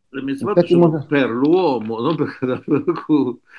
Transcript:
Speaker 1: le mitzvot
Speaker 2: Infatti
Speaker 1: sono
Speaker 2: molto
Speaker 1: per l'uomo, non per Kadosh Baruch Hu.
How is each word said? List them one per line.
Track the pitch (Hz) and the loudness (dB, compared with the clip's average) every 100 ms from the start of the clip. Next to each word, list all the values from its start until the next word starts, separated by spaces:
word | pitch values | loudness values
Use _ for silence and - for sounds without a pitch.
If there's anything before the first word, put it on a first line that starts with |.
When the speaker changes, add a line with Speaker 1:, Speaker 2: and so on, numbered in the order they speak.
| _ | _
Speaker 1:
le | 135 | -10
mitzvot | 135 135 196 | -8 -6 0
Speaker 2:
Infatti | 208 170 | 0 4
Speaker 1:
sono | 175 170 | 4 4
Speaker 2:
molto | 156 - | 2 -2
Speaker 1:
per | 143 123 | 0 0
l'uomo, | 117 143 180 175 127 110 113 | 0 2 2 2 0 -4 -4
non | 127 156 | -2 -2
per | 139 - | -4 -4
Kadosh | 127 123 - | -6 -6 -2
Baruch | 147 147 165 - | -2 -2 -6 0
Hu. | 151 123 120 _ | 0 0 -6 _